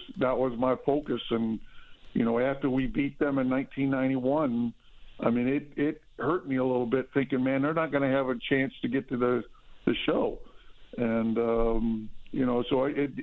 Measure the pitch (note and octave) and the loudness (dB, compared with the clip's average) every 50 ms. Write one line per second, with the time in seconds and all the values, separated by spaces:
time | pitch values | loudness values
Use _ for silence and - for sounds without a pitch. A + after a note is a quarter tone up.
0 | - - - - B2+ B2+ C3 A2+ C3 C3 A#2 A2+ B2+ B2+ B2 B2 - - C#3 D3+ | -8 -10 -4 -2 0 0 2 2 0 0 0 0 0 0 0 0 0 0 0 0
1 | D3 - B2 A#2 - - A#2 A2+ A2+ A2+ A2 - - - - - - - - - | 0 -2 -4 -4 -2 -2 -2 0 0 0 -2 -4 -6 -12 -16 -18 -18 -18 -18 -20
2 | - - - - A#2 A#2 A#2 A#2 B2+ C3+ C#3 C#3 D3 C#3 B2+ C3 C3 A#2+ G#2+ D3 | -12 -4 0 0 2 2 2 2 2 0 0 -2 -2 0 0 0 0 0 0 -2
3 | C#3+ C#3 C#3 - D3+ C#3+ C3+ C3+ C3 B2+ C3 C3+ C#3 - - C#3 C#3 C3+ C3+ C3 | -2 -2 -2 0 0 0 2 0 0 0 0 0 -2 -4 -4 -2 0 0 2 2
4 | C3 C3 C3+ B2+ B2 C3 C#3+ D#3 D#3 C3 A#2 A#2+ A#2+ A#2 - - _ - - - | 2 2 0 0 0 2 2 2 2 0 0 0 0 -2 -4 -8 _ -20 -20 -20
5 | - - - - - B2+ A#2 A#2+ A#2+ B2+ C#3 C#3+ C#3+ - - - C#3+ D3+ D#3 - | -20 -18 -8 -2 0 2 2 2 2 2 0 0 -2 -4 -4 -2 0 0 -2 -4
6 | - - - - A#2 C3+ E3+ F3+ - C#3+ C3+ C3 B2+ C3 B2+ B2 B2+ A#2 B2+ C3 | -10 -18 -10 -4 -2 0 0 0 0 -2 -2 0 0 0 0 0 0 0 0 0
7 | B2+ - - C#3+ C3+ - C#3 B2+ B2+ C3 C3+ C3+ C3+ D3 D#3+ E3 - C3+ C#3 C#3+ | 0 0 0 -2 0 2 0 0 2 2 2 2 0 0 0 0 0 0 0 0
8 | C#3 C3 C3 C#3 C3+ B2+ B2+ A#2 - - C#3+ C3+ C3+ C3+ - - - B2 A#2+ C#3 | 2 2 2 2 2 0 -2 -4 -2 0 2 2 2 0 -2 -4 -4 -2 -2 -2
9 | C3 - C3+ A#2+ B2 B2 B2 A#2+ A2 - - - - - - - - - A#2 - | -2 -2 -2 0 2 2 2 2 -2 -4 -12 -20 -20 -20 -20 -4 0 0 0 2
10 | - - D#3+ - - A2 - - - - - - - - - - - - - B2 | 2 0 2 2 2 0 -2 -6 -10 -16 -18 -20 -20 -20 -20 -20 -20 -12 -6 -2
11 | A#2+ A2+ A2+ A#2 A2+ A2+ A2+ A#2 A#2 A#2 A#2 A#2 A#2 A2+ A2+ A2 A2+ A2+ A2+ A2 | 0 0 2 2 2 2 2 2 2 2 2 4 4 4 4 2 2 0 0 -2
12 | A2 G#2+ - - - - - - C3 B2 B2 A#2+ A#2+ - C#3 B2+ C3 D3 - C#3 | -4 -8 -10 -10 -10 -6 -2 0 2 2 2 2 2 2 2 2 2 2 0 0
13 | C#3+ C3+ B2 - | -2 -2 -4 -4